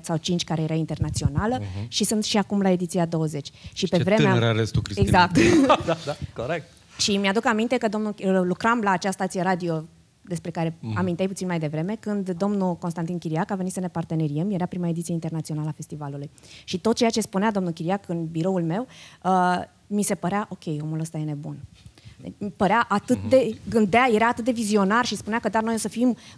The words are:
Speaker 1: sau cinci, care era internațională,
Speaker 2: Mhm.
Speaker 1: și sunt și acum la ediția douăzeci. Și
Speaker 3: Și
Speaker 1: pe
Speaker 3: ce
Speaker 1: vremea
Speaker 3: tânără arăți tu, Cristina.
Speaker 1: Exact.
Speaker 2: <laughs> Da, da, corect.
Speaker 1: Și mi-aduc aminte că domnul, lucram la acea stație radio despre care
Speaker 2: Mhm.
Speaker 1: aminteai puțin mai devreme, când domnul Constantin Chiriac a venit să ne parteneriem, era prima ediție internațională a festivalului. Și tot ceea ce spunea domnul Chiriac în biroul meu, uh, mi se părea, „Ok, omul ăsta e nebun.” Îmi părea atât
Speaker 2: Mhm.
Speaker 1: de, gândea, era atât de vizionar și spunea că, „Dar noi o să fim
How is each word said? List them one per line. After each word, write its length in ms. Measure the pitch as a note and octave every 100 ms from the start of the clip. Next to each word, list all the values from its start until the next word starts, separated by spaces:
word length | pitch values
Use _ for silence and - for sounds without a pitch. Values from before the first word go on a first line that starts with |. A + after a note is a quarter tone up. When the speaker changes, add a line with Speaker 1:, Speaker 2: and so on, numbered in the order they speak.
Speaker 1:
sau 160 | - D#3+
cinci, 280 | - F3
care 180 | - D#3+
era 120 | D#3
internațională, 800 | D#3+ D#3 D3+ D3+ - D3+ C#3+ G#3+ B3+
Speaker 2:
Mhm. 280 | G2 F#2+ A#2
Speaker 1:
și 160 | -
sunt 200 | G#3 G#3+
și 120 | G#3+ G#3+
acum 240 | F#3+ G3+
la 100 | F#3+
ediția 360 | F3+ F3+ F#3 E3+
douăzeci. 400 | E3 D#3 D3+ -
Și 0 | - -
Speaker 3:
Și 140 | - F#3
Speaker 1:
pe 100 | F3
Speaker 3:
ce 60 |
Speaker 1:
vremea 220 | E3 A3 F#3+
Speaker 3:
tânără 120 | F#3 A#2
arăți 260 | A2 A2
tu, 80 | -
Cristina. 260 | - G3+ G3 F#3 F3
Speaker 1:
Exact. 40 | F3 E4+ E4+
Speaker 2:
<laughs> 300 | C4+ D4 F#3
Da, 100 | D#3+
da, 120 | C3+ D3 -
corect. 320 | - A#2+ E3 - - _ -
Speaker 1:
Și 180 | - G3
mi-aduc 280 | G3 G3+ B3
aminte 300 | G#3+ A#3 B3
că 120 | A3
domnul, 260 | G#3+ G#3+ G3+ F#3+ F#3+ F3+
lucram 340 | F3+ A3+ A#3+
la 100 | G3+
acea 200 | F3+ G3
stație 320 | F#3+ F#3+ F#3+
radio 420 | F3+ F3+ E3+ D#3+ D#3+ _ _ _
despre 300 | - E3 F3
care 260 | E3 E3 E3
Speaker 2:
Mhm. 160 | A2 E3+
Speaker 1:
aminteai 320 | F#3 E3+ F#3+
puțin 180 | G3 F#3
mai 120 | E3+
devreme, 380 | D#3 D#3 F3 A3
când 300 | G#3+ G3+ F#3
domnul 460 | F3 G3+ G3+ F#3 E3
Constantin 420 | F3 E3+ E3 F3
Chiriac 320 | E3 D#3 G3+
a 40 |
venit 180 | G3 F#3
să 80 | F#3+
ne 80 | F3+
parteneriem, 640 | E3+ E3 D#3+ D3+ D3 G3
era 160 | F#3 F3
prima 220 | F#3 E3+
ediție 260 | E3+ E3+
internațională 540 | E3+ E3 D#3+ - D3+ D3+
a 40 |
festivalului. 580 | D3 D3+ D3+ C#3+ C#3+ C#3+ - - -
Și 140 | - F3+
tot 180 | A3 A#3
ceea 140 | A#3
ce 100 | A3+
spunea 300 | G3 F#3+ A3
domnul 220 | G#3 F3+
Chiriac 360 | E3 E3 G3 -
în 180 | E3+ D#3+
biroul 360 | E3 F3+ F#3+
meu, 240 | E3 F#3 B3+ - - -
uh, 400 | F#3 F#3 F3+ F3+ - _ -
mi 160 | G#3
se 120 | G3+
părea, 320 | G3 F3 G3+ G#3+
„Ok, 320 | F3+ F3 D3+
omul 180 | D#3 D#3
ăsta 180 | D#3+ D#3
e 40 |
nebun.” 320 | D3+ C#3+ D#3 C#3+ - - - - - - - -
Îmi 120 | G3+
părea 360 | - F#3+ A3+ A#3
atât 280 | G3+ - A#3+
Speaker 2:
Mhm. 100 | A#3+
Speaker 1:
de, 280 | C4 A#3+ A3 G3
gândea, 400 | A3 G#3 A3+ C4
era 140 | G#3+ A3+
atât 160 | A#3+
de 60 | A#3
vizionar 540 | A#3 G#3 G#3+ F#3+ A3+
și 120 | A#3 G#3
spunea 220 | - A3+
că, 100 | A3
„Dar 140 | A3
noi 120 | A3
o 40 | A3
să 100 | G#3+
fim 280 | A3+ B3 A3 -